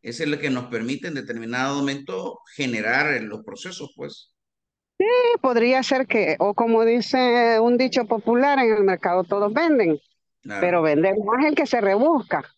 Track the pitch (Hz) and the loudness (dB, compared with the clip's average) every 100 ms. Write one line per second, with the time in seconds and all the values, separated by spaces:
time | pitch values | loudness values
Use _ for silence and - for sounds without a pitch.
0 | - - 151 147 147 127 123 113 117 139 | -14 -8 -6 -4 -4 -4 -6 -8 -6 -8
1 | 180 143 104 117 113 123 135 143 139 139 | -8 -10 -10 -10 -8 -4 -4 -2 -4 -6
2 | - 185 - - _ - 135 113 107 127 | -10 -10 -10 -14 _ -8 -6 -4 -2 0
3 | 151 131 110 107 107 98 185 175 151 - | 0 -2 -6 -12 -14 -16 -16 -14 -16 -14
4 | 143 - - _ _ _ _ _ _ _ | -16 -16 -20 _ _ _ _ _ _ _
5 | 403 494 480 480 262 233 233 262 254 262 | 0 2 2 2 2 2 2 2 0 -2
6 | 262 226 160 156 196 202 233 226 226 240 | 0 0 0 0 -2 0 2 4 4 2
7 | - 262 254 240 233 226 233 247 262 269 | 0 0 2 2 2 2 2 2 2 0
8 | 233 220 220 240 277 277 233 214 196 180 | -2 -2 0 2 2 2 2 2 2 2
9 | 190 180 175 202 208 240 330 285 175 151 | 0 0 0 -2 0 0 2 2 2 0
10 | _ _ _ _ - 104 180 175 156 147 | _ _ _ _ -12 -4 0 2 2 4
11 | 185 208 202 240 302 302 294 240 202 202 | 4 2 0 2 2 2 0 2 2 4
12 | 285 311 208 156 - | 4 2 0 -6 -6